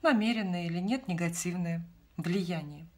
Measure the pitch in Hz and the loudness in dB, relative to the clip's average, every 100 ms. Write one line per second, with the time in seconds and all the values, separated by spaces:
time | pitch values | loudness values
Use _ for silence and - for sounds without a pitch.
0 | 330 247 220 233 196 175 170 170 190 262 | 6 4 4 2 0 -2 -2 -2 0 0
1 | - 170 170 170 180 175 170 170 170 - | 0 0 0 0 -4 -2 -2 -2 -6 -16
2 | - - 165 190 175 170 147 147 165 | -16 -6 0 0 0 -4 -6 -12 -16